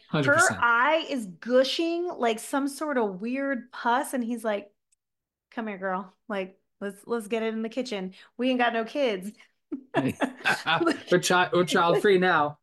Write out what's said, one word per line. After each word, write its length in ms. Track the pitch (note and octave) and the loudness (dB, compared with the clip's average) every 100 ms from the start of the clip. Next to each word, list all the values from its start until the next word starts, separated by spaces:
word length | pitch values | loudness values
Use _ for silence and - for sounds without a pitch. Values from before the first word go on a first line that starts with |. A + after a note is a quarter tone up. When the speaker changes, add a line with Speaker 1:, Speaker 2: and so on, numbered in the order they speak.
| _ | _
Speaker 1:
Hundred 240 | D#3+ C#3+ | 0 4
percent. 260 | D4+ D#4 - | 4 4 4
Speaker 2:
her 60 | A#3+ | 2
eye 400 | A#3 C4+ D#4+ D4+ | 4 4 2 0
is 160 | C#4 G3+ | -6 -6
gushing 840 | E3 A3 B3+ C4+ - E4 E4+ F4 | -10 2 2 4 0 -2 -2 -4
like 320 | - A#3+ A3 | -2 0 -2
some 280 | - C#4 C#4+ | -2 -2 -2
sort 300 | C#4 D#4 C4 | -4 -4 0
of 240 | G#3+ F#3 | -2 -4
weird 500 | A3+ C4 C#4 C4+ - | -6 -4 -2 -4 -8
pus, 420 | - A#3+ B3 D4 | -6 0 0 0
and 100 | C4+ | -4
he's 200 | A3+ A#3 | -4 -4
like, 260 | A3+ G#3 - _ _ _ _ _ _ _ _ | -4 -4 -6 _ _ _ _ _ _ _ _
"Come 160 | - A3 | -10 -8
here, 100 | G3 | -6
girl. 360 | F#3+ F#3 F#3 _ _ | -4 -4 -6 _ _
Like, 320 | G3+ F#3 - _ _ | -6 -6 -10 _ _
let's, 160 | G3+ G3 - | -10 -10 -6
let's 220 | A#3 G#3 | -6 -4
get 140 | A3+ | -4
it 100 | A3+ | -4
in 80 | A3 | -4
the 80 | A3+ | -6
kitchen. 460 | A#3+ B3 G3+ F#3 - - - | -6 -6 -6 -8 -12 -20 -4
We 120 | B3+ | 0
ain't 100 | B3+ | 2
got 140 | A#3+ | 2
no 100 | A3+ | 0
kids." 480 | A3 D4 C4+ G3 F#3+ - | -4 -2 0 -2 -6 -12
<laughs> 40 | _ _ _ C#4 - - | _ _ _ -12 -6 -2
Speaker 1:
<laughs> 0 | |
Speaker 2:
Like, 1160 | - - C4+ - - - - E3 E3 - - | -2 -2 -4 -2 -2 -2 0 0 2 0 2
Speaker 1:
We're 80 | F3+ | 2
chi-, 300 | E3 F3+ F3+ | 4 2 4
we're 100 | F3 F3+ | 2 2
child 360 | F#3+ E3+ G3 | 2 4 4
free 160 | G#3 F#3 | 4 6
now. 400 | F#3 E3 D3 D3+ | 6 4 2 -2